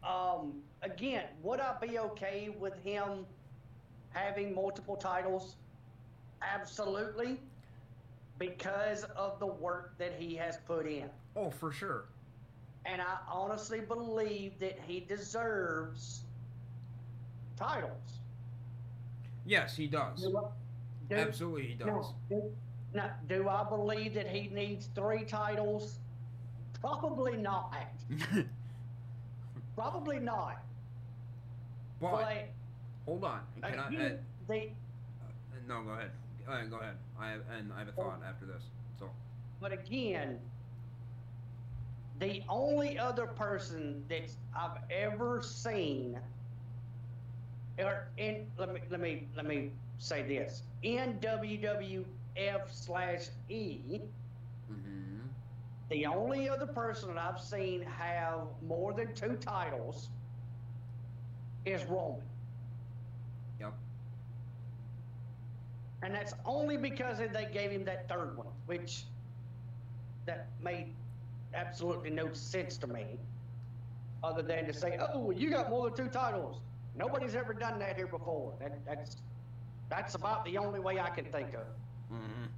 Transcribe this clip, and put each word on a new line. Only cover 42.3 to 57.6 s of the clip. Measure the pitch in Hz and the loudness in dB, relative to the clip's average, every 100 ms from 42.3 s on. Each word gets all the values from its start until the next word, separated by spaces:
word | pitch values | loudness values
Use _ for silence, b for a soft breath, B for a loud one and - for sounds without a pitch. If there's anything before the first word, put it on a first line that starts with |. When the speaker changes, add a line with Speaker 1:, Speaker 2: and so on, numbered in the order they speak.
| 196 202 | 0 0
Speaker 1:
only | 208 285 294 285 285 | 4 8 8 6 4
other | 247 240 226 | 4 4 2
person | 220 208 196 - 165 147 143 - | 2 2 2 0 -2 0 -2 0
that | 160 160 - - - | -2 -2 -6 -4 -2
I've | 170 - - | 0 -2 0
ever | 180 214 208 240 240 | 2 4 4 4 4
seen, | - - 233 214 160 135 123 120 - - - - - - - - - - - - - - - - | 0 -2 2 4 4 4 2 -2 -4 -6 -6 -6 -6 -6 -6 -6 -6 -6 -6 -6 -6 -6 -4 2
or | 196 196 - - | 2 2 -2 0
in, | 214 214 214 - | 0 0 -2 -2
let | 185 | -2
me, | 175 - | -2 -2
let | 175 | 2
me, | 170 147 143 - | 2 2 -2 -2
let | 151 | 2
me | 147 127 - - - | 2 2 -2 -6 -4
say | - 151 | 0 2
this. | 127 139 - - - - | 4 2 2 -2 -6 -2
In | 214 240 254 208 | 2 4 4 2
W | 220 220 214 214 | 4 4 2 2
W | 208 208 196 190 185 - - 185 | 4 2 2 -2 -2 -6 -4 2
F | 196 196 190 | 4 4 0
slash | - - 180 180 175 170 - - | -6 0 2 2 2 0 -6 -4
E, | 220 202 143 - 202 208 - - - - - - | 0 0 -2 -2 -2 -2 -8 -8 -8 -8 -8 -6
Speaker 2:
Mm-hmm. | 104 98 98 95 101 127 135 - - - - - | -6 -4 -4 -4 -4 -4 -6 -6 -8 -8 -8 -2
Speaker 1:
the | 151 147 | 2 4
only | 175 240 269 269 | 4 4 4 4
other | 269 294 | 2 2
person | 240 226 208 196 | 2 2 0 -2
that | 170 | 0
I've | 170 185 | 0 -2
seen | - 208 | -2 0